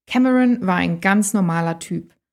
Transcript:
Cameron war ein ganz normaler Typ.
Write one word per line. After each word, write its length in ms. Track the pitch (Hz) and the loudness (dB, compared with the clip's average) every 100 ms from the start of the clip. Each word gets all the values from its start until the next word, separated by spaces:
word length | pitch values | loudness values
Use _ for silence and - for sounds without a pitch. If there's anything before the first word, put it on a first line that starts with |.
| _ | _
Cameron 580 | 254 254 254 247 240 | 0 2 2 2 0
war 120 | 185 180 | 0 0
ein 240 | 175 170 | -2 -2
ganz 340 | 196 202 202 | 0 0 0
normaler 460 | 208 175 165 165 165 | 0 0 0 -2 -6
Typ. 340 | - 170 - _ _ | -8 -10 -10 _ _